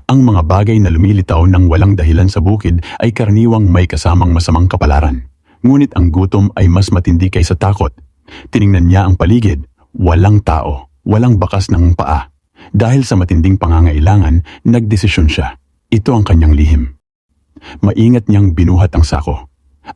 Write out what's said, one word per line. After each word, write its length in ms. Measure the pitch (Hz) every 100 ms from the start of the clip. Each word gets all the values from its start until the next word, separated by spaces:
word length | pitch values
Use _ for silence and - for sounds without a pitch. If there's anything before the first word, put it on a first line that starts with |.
| -
Ang 80 | 131
mga 180 | 127 98
bagay 360 | 80 92 107 113
na 120 | 95
lumilitaw 560 | 82 95 101 92 85 87
ng 240 | 92 90
walang 240 | 80 95 92
dahilan 320 | 80 82 95
sa 120 | -
bukid 400 | 82 107 95 87 - -
ay 160 | 117 113
karaniwang 520 | 110 104 117 113 98
may 200 | 87 87
kasamang 440 | - 87 87 82
masamang 360 | 82 85 82 87
kapalaran. 600 | 85 73 69 73 64 - _ _ _
Ngunit 320 | 120 139 143 -
ang 160 | 87
gutom 400 | 82 92 104 101 -
ay 120 | 92
mas 200 | 90 98
matindi 400 | 92 87 85 92
kaysa 240 | 90 80 90
takot. 400 | 98 101 80 - _ _ - - -
Tiningnan 360 | 117 101 92 87
niya 160 | 92 95
ang 80 | 92
paligid. 520 | 151 120 107 71 - _ _ -
Walang 480 | 90 87 98 104
tao. 480 | - 80 73 71 - _ -
Walang 320 | 107 123 107
bakas 320 | 101 98 -
ng 240 | 85 85 85
paa. 360 | 67 76 - _ _ _ - 104
Dahil 300 | 113 135 123
sa 80 | 101
matinding 460 | 87 82 90 95
pangangailangan, 800 | 82 80 82 73 82 113 85 85 - - -
nagdesisyon 640 | 120 107 104 101 - 78
siya. 260 | - 67 - _ _ _
Ito 180 | 113 107
ang 140 | 120 101
kanyang 300 | 85 78 73
lihim. 260 | 73 60 60 - _ _ _ _ _ _ - -
Maingat 460 | 101 - 113 123 104
niyang 320 | 101 101 80
binuhat 340 | 85 90 92 80
ang 80 | 76
sako. 420 | 73 71 69 - _ _ _ -